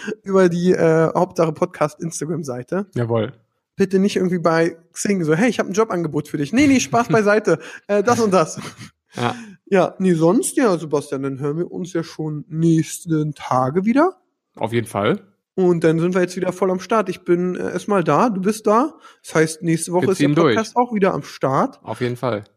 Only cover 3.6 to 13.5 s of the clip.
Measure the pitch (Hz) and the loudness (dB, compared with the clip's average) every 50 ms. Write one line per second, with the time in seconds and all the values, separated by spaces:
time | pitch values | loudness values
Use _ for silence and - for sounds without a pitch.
3.6 | _ _ _ - 196 190 196 190 196 202 - 202 185 175 180 175 160 170 160 165 | _ _ _ -2 -2 0 2 2 2 2 0 0 -2 -2 -2 0 0 2 2 2
4.6 | 165 170 165 - _ _ - - - 208 202 185 165 151 160 160 240 247 - - | 0 0 -2 -8 _ _ -12 -6 -2 -2 -2 0 0 0 2 2 2 0 0 -2
5.6 | 202 - 185 208 226 220 214 175 170 151 139 147 151 - - 151 139 139 220 254 | -4 -4 0 -2 -2 0 -2 -4 -4 -2 -4 -6 -6 -6 -6 -6 -4 -2 2 2
6.6 | 302 277 269 247 - - - 233 233 - 233 226 202 202 208 214 208 202 160 - | 4 4 4 2 2 0 0 0 0 2 2 2 4 4 2 2 2 2 0 0
7.6 | - - - - _ - 202 208 196 240 240 233 226 208 180 180 160 160 - - | -2 -14 -18 -14 _ -2 0 0 2 2 2 2 2 4 4 2 2 2 -4 -12
8.6 | - - - - - - _ _ _ _ - - 120 120 - 240 226 214 185 _ | -14 -14 -16 -18 -20 -20 _ _ _ _ -6 -4 -4 -4 -4 -6 -12 -20 -20 _
9.6 | _ - 202 185 156 - - - 185 185 175 156 160 170 196 269 381 - - 311 | _ 0 2 2 2 2 0 0 2 2 4 4 4 4 4 2 0 0 0 2
10.6 | 269 214 180 147 170 147 151 143 139 - 143 135 139 139 135 127 147 147 151 165 | 2 2 2 0 -2 -2 -4 -4 -2 -4 -6 -6 -6 -6 -6 -4 -6 -4 -4 -4
11.6 | 175 - - 180 185 180 - 170 160 - - - 156 156 151 147 - - 151 160 | -6 -6 -8 -10 -10 -6 -6 -6 -6 -8 -10 -8 -8 -8 -8 -8 -10 -8 -4 0
12.6 | 165 165 160 160 156 - - - - 170 160 151 151 151 143 - - - | 2 4 4 4 2 -2 -6 -12 -4 -2 -2 0 0 -2 -6 -8 -4 -2